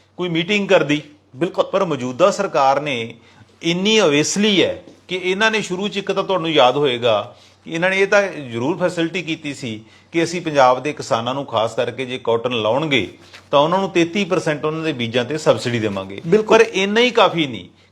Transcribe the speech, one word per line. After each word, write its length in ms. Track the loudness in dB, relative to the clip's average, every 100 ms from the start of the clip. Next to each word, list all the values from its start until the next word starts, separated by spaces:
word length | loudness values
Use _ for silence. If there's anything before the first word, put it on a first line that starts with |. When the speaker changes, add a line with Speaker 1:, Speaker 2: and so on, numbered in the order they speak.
| _ -8
Speaker 1:
ਕੋਈ 120 | -4
ਮੀਟਿੰਗ 380 | -2 0 -2 2
ਕਰਦੀ। 340 | 2 4 -2 -4 -18 _ -6
Speaker 2:
ਬਿਲਕੁਲ। 300 | -4 -2 -2
Speaker 1:
ਪਰ 200 | -2 -2
ਮੌਜੂਦਾ 460 | -2 -4 2 2
ਸਰਕਾਰ 500 | 2 -2 2 2 2
ਨੇ 340 | 0 -4 -6 -12 _ _ -20 _
ਇੰਨੀ 380 | -2 0 2 4
ਅਵੇਸਲੀ 640 | 4 4 2 0 2 4
ਹੈ 200 | 2 -2 -12 -20 -10
ਕਿ 140 | -6
ਇਹਨਾਂ 280 | -4 0 0
ਨੇ 100 | 0
ਸ਼ੁਰੂ 260 | -4 -4 -4
'ਚ, 100 | -4
ਇੱਕ 140 | -4
ਤਾਂ 120 | -2
ਤੁਹਾਨੂੰ 260 | 0 -2 2
ਯਾਦ 260 | 4 6 4
ਹੋਏਗਾ 600 | 0 2 2 2 0 -10 -20 _ -10
ਕਿ 60 |
ਇਹਨਾਂ 180 | -2 0
ਨੇ 100 | 2
ਇਹ 80 | 2
ਤਾਂ 140 | 2
ਜ਼ਰੂਰ 560 | 2 -4 -8 -4 -4 -2
ਫੈਸਿਲਿਟੀ 440 | -2 -2 -4 -4
ਕੀਤੀ 320 | -6 -8 -8
ਸੀ 280 | -10 -10 -10 -14 -20 _
ਕਿ 120 | -2
ਅਸੀਂ 180 | -2 -2
ਪੰਜਾਬ 420 | -2 4 6 4
ਦੇ 100 | -2
ਕਿਸਾਨਾਂ 400 | -8 -4 -2 -2
ਨੂੰ, 120 | -4 -4
ਖਾਸ 300 | -2 -2 -2
ਕਰਕੇ 300 | -4 -4 -8
ਜੇ 120 | -6
ਕਾਟਨ 340 | -2 -2 0
ਲਾਉਣਗੇ, 640 | -2 0 0 0 0 -2 -8 -20 -20 -2
ਤਾਂ 80 | 2
ਉਹਨਾਂ 200 | 2 2
ਨੂੰ 100 | 0
ਤੇਤੀ 360 | 0 0 0 -2
ਪਰਸੈਂਟ 400 | -2 -2 -4 -4
ਉਹਨਾਂ 180 | -4
ਦੇ 100 | -4
ਬੀਜਾਂ 320 | -4 -2 -2 -2
'ਤੇ 120 | 0
ਸਬਸਿਡੀ 420 | 2 2 0 -2
ਦੇਵਾਂਗੇ। 420 | -2 -4 -8 -10 2
Speaker 2:
ਬਿਲਕੁਲ। 300 | 2 4 4
Speaker 1:
ਪਰ 80 | 4
ਇੰਨਾ 280 | 0 0 2
ਹੀ 100 | 2
ਕਾਫੀ 360 | 4 2 2 -4
ਨਹੀਂ, 180 | -6 -14 _ _